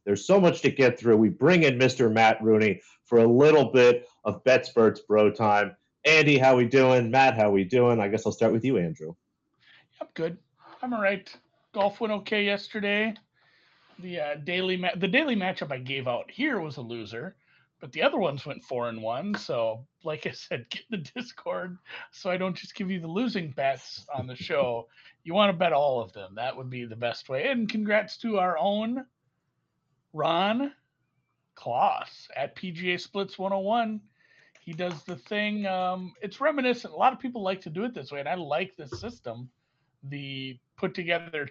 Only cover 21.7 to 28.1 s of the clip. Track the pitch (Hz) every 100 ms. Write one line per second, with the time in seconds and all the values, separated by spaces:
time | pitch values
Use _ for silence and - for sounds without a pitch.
21.7 | 180 - - - - 190 180 185 175 -
22.7 | - 190 190 165 180 247 - 160 131 135
23.7 | 131 - - - 139 127 123 - 151 127
24.7 | 117 - _ _ _ 165 180 202 170 180
25.7 | 147 147 127 107 104 95 101 123 123 127
26.7 | 123 120 113 120 110 - 131 233 254 220
27.7 | 214 208 208 208